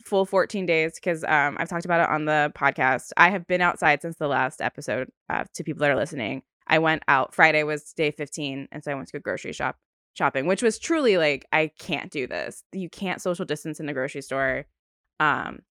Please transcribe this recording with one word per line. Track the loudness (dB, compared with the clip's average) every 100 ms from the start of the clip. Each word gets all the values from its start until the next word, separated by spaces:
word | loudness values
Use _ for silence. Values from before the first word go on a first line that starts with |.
| -2
full | 0 2
fourteen | 2 0 -2 0
days | 0 0 -2
'cause, | -4 -2 2
um, | 2 2 0
I've | -4
talked | -4
about | 0 2
it | 2
on | 0
the | 2 2 0 0
podcast. | 0 2 2 0 0 4
I | 6
have | 4 0
been | 2
outside | 2 2 2 2
since | -2 -4
the | -2
last | 0 0 -2
episode, | -6 -6 -4 -4 -4 -10 -6
uh, | -4 -4 -8
to | -8
people | 0
that | 2
are | 2
listening. | 0 -4 -6 -6 -10 _ 0
I | 2
went | 4 2 2
out. | 2 2 4
Friday | 4 4
was | 0 -4 -6
day | -2 -2
fifteen, | -2 -8 -6 -6 -6 -10
and | -10
so | -8
I | -8
went | -8
to |
go | -10
grocery | -6 -6 -6
shop, | -6 -6 -8 _ _ _
shopping, | -2 0 2 0
which | 2
was | 0 0
truly, | 0 2 4 4
like, | 4 0 0
I | 0 0 -4
can't | -8 -6 -6
do | -6 -6
this. | -6 -8 -10 -12
You | -10 -10
can't | -6 -6 -4
social | -2 -2
distance | -4 -6 -6 -8
in | -6
the |
grocery | -4 -4 -6
store. | -6 -2 0 -2 -6 _ _ _ _ -2
Um, | 0 0 -4 -10 _